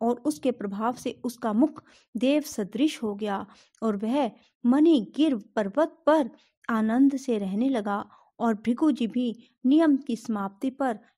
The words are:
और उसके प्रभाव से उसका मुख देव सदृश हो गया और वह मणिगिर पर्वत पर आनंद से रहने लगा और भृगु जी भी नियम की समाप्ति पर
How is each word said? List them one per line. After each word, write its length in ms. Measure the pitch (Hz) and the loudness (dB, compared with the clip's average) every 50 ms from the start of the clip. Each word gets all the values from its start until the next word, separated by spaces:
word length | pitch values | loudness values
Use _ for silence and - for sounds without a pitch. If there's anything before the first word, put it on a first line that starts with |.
और 220 | 226 233 240 240 - | -2 -2 -2 -2 -4
उसके 240 | 294 302 - - 254 | -4 -4 -2 -2 -4
प्रभाव 420 | 240 - 202 202 196 202 220 233 247 | -4 -2 -6 -8 -6 -4 -4 -4 -4
से 280 | - - 247 - - - | -4 -6 -8 -8 -6 -10
उसका 280 | 247 - - - 226 208 | -10 -10 -6 -4 -2 2
मुख 320 | 220 294 302 - - - _ _ _ _ _ - | 2 2 2 0 -6 -20 _ _ _ _ _ -8
देव 260 | 214 233 262 285 302 285 | -2 0 0 0 0 -2
सदृश 600 | - - - 202 180 - 214 285 311 - - 233 | -4 -8 -8 -8 -6 -4 -2 -2 -2 -2 -4 -8
हो 120 | 214 202 | -8 -6
गया 320 | 202 214 208 196 196 196 - - _ _ _ _ - 226 | -6 -6 -6 -6 -6 -8 -12 -18 _ _ _ _ -6 -4
और 140 | 226 208 | -4 -4
वह 340 | 196 220 214 247 294 269 208 - _ _ _ _ _ - | -2 -4 -2 -2 0 -2 -2 -4 _ _ _ _ _ 0
मणिगिर 680 | 240 254 294 302 339 330 262 196 - - 254 302 320 262 | 2 4 6 6 6 6 4 2 -2 -2 0 2 2 2
पर्वत 680 | 202 - _ - 226 208 196 196 285 320 311 - _ - | -2 -4 _ -4 -4 -4 -2 0 0 0 0 -2 _ 2
पर 240 | 294 311 320 269 - - _ _ _ _ _ _ - | 2 4 4 2 -2 -6 _ _ _ _ _ _ -4
आनंद 460 | 233 220 220 220 226 254 277 277 277 | -2 -2 0 0 2 4 4 4 4
से 220 | 262 - - 233 208 | 0 -2 -2 -2 -2
रहने 300 | 202 185 190 208 247 277 | -2 -4 -2 -2 0 0
लगा 420 | 269 226 202 208 202 208 214 - _ _ _ _ _ - | 0 -2 -2 -2 -4 -4 -6 -10 _ _ _ _ _ -2
और 160 | 233 233 226 | 0 0 0
भृगु 360 | 220 - 226 247 240 320 311 | 0 -2 -2 -2 2 2 0
जी 160 | 254 - 240 | 2 0 -2
भी 320 | 208 - 247 254 240 214 - - _ _ _ - | -4 -2 -2 -4 -4 -6 -8 -14 _ _ _ 2
नियम 300 | 247 285 311 330 311 277 | 4 4 6 6 4 4
की 200 | 269 - - 233 | 2 0 -4 -6
समाप्ति 540 | 220 - - 220 202 196 196 196 - - 269 | -6 -4 -6 -6 -4 -4 -6 -8 -6 -6 -6
पर 280 | 262 - 277 254 220 - _ _ _ | -4 -2 -4 -4 -4 -6 _ _ _